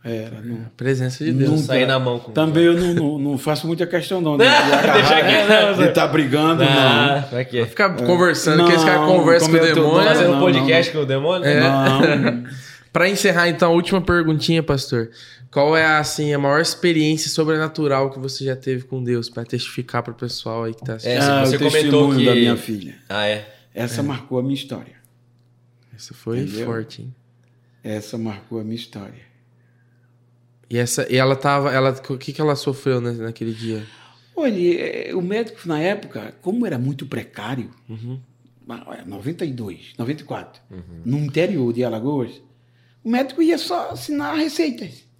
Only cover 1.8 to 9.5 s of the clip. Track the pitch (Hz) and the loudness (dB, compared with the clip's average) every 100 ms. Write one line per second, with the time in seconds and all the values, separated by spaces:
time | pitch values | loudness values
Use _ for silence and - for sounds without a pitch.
1.8 | 131 131 127 120 - 110 160 156 170 175 | 2 2 0 -4 -4 0 2 4 4 4
2.8 | 180 170 147 151 139 135 156 151 160 165 | 2 0 0 -2 -2 -2 -2 -2 -2 -2
3.8 | 170 175 151 185 160 143 202 294 294 143 | -2 -2 -2 -2 0 4 6 6 4 2
4.8 | 147 - 147 156 175 214 208 214 208 185 | 4 4 6 4 4 4 6 4 4 4
5.8 | 156 - 151 151 139 143 156 165 135 135 | 2 4 2 2 2 2 2 4 4 4
6.8 | 131 143 143 143 131 123 127 120 113 - | 4 4 4 0 -2 -6 -4 -2 -2 0
7.8 | 196 180 123 175 180 151 165 165 170 175 | 0 0 0 4 2 2 2 4 6 4
8.8 | 160 175 151 185 160 170 160 | 4 4 4 4 6 4 6